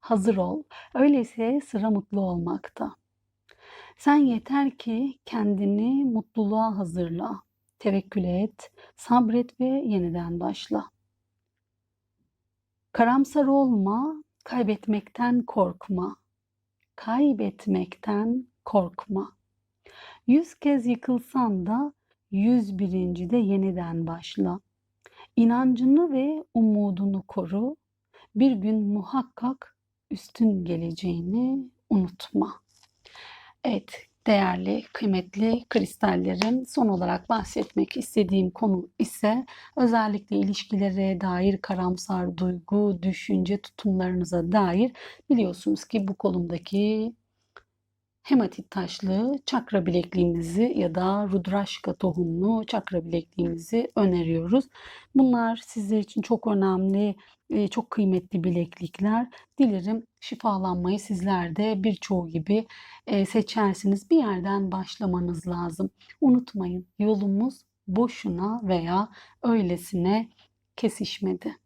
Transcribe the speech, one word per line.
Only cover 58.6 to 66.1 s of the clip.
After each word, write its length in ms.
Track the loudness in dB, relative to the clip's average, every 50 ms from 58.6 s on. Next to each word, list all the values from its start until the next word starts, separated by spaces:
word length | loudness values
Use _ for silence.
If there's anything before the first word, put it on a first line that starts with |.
| -2 -4 -6 -12 -12 -12 -6 -2 0 0 2 0 -2 -4 -8 -20 -20 _ _ 2
Dilerim 480 | 2 2 2 0 -2 -2 -4 -4 -6 _ _ _
şifalanmayı 800 | -12 -12 -12 -2 -2 0 0 0 0 -2 -2 0 0 0 -2 -2
sizler 560 | -2 -4 -4 -2 0 0 0 0 0 -2 -2
de 280 | -2 0 0 0 0 0
birçoğu 440 | 0 0 -2 -2 -2 -2 -2 -2 -2
gibi, 380 | -4 -4 0 2 0 0 0 -2 -14 -20 -20 -20 -20 -18 _
e, 200 | -2 0 0 0
seçersiniz. 840 | 2 2 0 0 0 0 0 2 2 0 0 0 0 0 0 2 _
Bir 60 | 4
yerden 560 | 4 4 2 -2 -2 -2 -2 0 0 0 -2 -4
başlamanız 760 | -6 -6 -8 -8 -4 -2 -2 0 0 -2 -2 -4 -6 -6 -6
lazım. 420 | -4 -4 -4 -6 -4 -4 -6 -6 _ _ -20 _